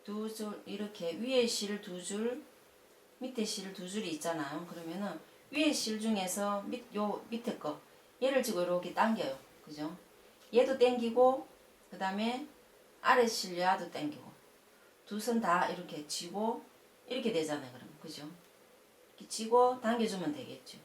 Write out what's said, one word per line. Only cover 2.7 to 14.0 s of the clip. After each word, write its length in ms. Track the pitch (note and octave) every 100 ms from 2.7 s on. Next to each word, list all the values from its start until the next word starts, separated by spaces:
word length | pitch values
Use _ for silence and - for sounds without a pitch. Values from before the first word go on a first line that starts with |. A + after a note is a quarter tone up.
| - - - - -
밑에 260 | C4 A#3 G#3
실 280 | - F#3+
두 140 | F#3+ F3+
줄이 240 | G3+ F#3
있잖아요. 540 | D3+ E3+ D#3+ C#3+ D3+ F3
그러면은 500 | E3 E3 F3+ G3+ D#3+ - - -
위에 200 | C#4+ D#4
실 280 | B3+ A3 G#3+
중에서 640 | A3 G#3 F#3 F#3+ G3+ G3+
밑, 300 | G3+ A3 -
요 320 | G3+ G#3 - -
밑에 280 | A#3 - -
거, 220 | D3+ D3 - - - -
얘를 220 | C4 C4
지고 180 | A3+ F3
이렇게 320 | F3 F3+ F3+
당겨요. 460 | - G#3+ G#3+ C#3+ C3+ - -
그죠? 340 | - D3+ D3+ F3+ - - - - -
얘도 240 | A3 C4 C4
당기고, 720 | B3 B3 A#3 A#3 B3+ C4+ - - - - -
그 80 | F#3
다음에 480 | F#3+ G3+ A3 B3+ D4+ - - - - -
아래 240 | - B3+ A3+
실 320 | - F#3 F3
야도 320 | F3+ F#3+ E3+
당기고, 340 | -